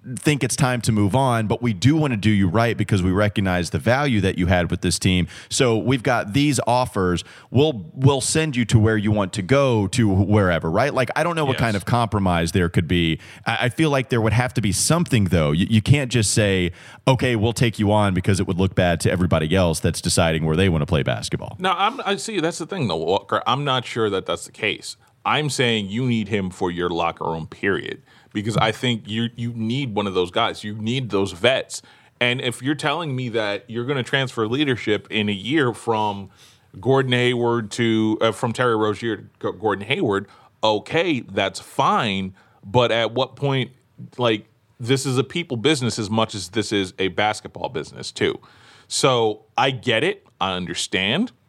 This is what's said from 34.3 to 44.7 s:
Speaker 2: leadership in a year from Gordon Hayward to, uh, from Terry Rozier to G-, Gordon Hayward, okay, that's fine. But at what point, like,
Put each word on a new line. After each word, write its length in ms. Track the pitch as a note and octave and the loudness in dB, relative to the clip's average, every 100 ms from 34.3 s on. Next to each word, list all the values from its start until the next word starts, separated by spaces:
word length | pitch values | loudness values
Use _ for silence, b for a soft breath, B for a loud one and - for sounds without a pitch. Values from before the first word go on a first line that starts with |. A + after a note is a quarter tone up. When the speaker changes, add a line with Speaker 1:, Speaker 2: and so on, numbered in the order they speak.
| - G#2+ | -2 -2
Speaker 2:
leadership 580 | C3 D3 A#2 - G#2 - | 0 0 -2 0 -2 -2
in 200 | G#2+ G#2 | -2 -2
a 40 | |
year 400 | G2 G#2+ D#3+ B2+ | -4 -2 0 0
from 580 | G#2 - A2 G#2+ G2+ F#2+ b b b b G2 | -2 -2 -2 -2 -6 -12 b b b b -6
Gordon 320 | A#2+ C3+ C3 | 2 2 2
Hayward 580 | B2 B2 B2 A#2+ A#2 G#2+ | 2 2 2 0 0 -4
to, 480 | - A#2 A2 A2 G#2+ | -2 2 2 2 2
uh, 120 | A2+ | 0
from 200 | G#2+ B2 | 0 -4
Terry 220 | A2 B2+ | 0 0
Rozier 420 | A2 G#2+ G2+ A#2 G#2 G#2 _ | 2 0 -2 -4 -6 -8 _
to 140 | A2 | -8
G-, 60 | F#2 | -2
Gordon 260 | G#2+ G2 G2+ | -2 -2 -2
Hayward, 400 | E3 D3 G2 G2 B B _ | -2 0 0 -2 B B _
okay, 560 | A2 G#2+ - D#3 F3+ C#3+ | 2 2 0 0 0 -2
that's 400 | - G2 G2 F#2+ | -2 -2 -2 -4
fine. 760 | - - C#3+ G3+ A#2+ G2 F#2+ b b b | -8 0 2 2 0 -4 -6 b b b
But 260 | G#2 B2 A#2 | -2 2 2
at 220 | A2+ A2+ | 2 0
what 240 | A#2+ C3 - | -2 -4 -4
point, 340 | C#3 C3+ B2 _ _ - B2 - | -2 -2 -4 _ _ -20 -18 -2
like, 280 | A#2+ G#2+ - _ _ | 0 0 -4 _ _